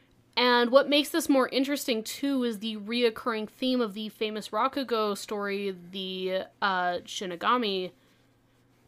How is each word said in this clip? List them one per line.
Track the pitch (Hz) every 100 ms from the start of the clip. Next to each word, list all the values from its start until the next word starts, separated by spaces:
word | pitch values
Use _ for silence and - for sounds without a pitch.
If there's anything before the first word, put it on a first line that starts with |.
| _ _ _ -
And | 247 240 240
what | 262 277
makes | 294 285
this | 339 -
more | 269 247
interesting, | 247 277 285 - 226
too, | 220 - 277 269
is | 240 208
the | 220 214
reoccurring | 202 240 240 226 247 220 214
theme | - 262 254
of | 226
the | 196 214
famous | - 214 214 -
Rakugo | 214 254 277 240 233 214 202
story, | - 208 202 196 202 185 175
the, | 196 185 185 185 185 - -
uh, | 202 185 180 175
Shinigami, | - - 190 170 202 247 220 190 180 - _ _ _ _ _ _ _ _